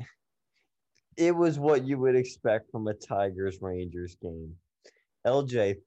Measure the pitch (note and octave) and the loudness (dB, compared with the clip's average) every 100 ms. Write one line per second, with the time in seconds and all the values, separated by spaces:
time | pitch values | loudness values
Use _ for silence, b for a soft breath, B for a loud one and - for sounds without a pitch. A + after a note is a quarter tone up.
0 | B2 _ _ _ _ _ _ _ _ _ | -10 _ _ _ _ _ _ _ _ _
1 | _ - E3+ E3+ E3+ C#3+ D3 C#3 C3 C#3 | _ 0 2 4 2 2 4 4 2 2
2 | C3 B2+ B2+ - A#2 A2 - A#2 G#2+ G#2 | 4 4 2 -2 0 0 -2 -6 -4 -6
3 | - G2+ G2 F#2 F#2+ F#2 F#2+ F2+ F2 F2 | -4 -2 -2 -2 -6 -4 -6 -6 -6 -8
4 | F2 - F2 E2 D#2+ E2+ _ _ b b | -12 -10 -12 -10 -12 -16 _ _ b b
5 | b _ A#2 C3+ C#3 B2 G2+ G2 | b _ 0 0 0 0 0 -2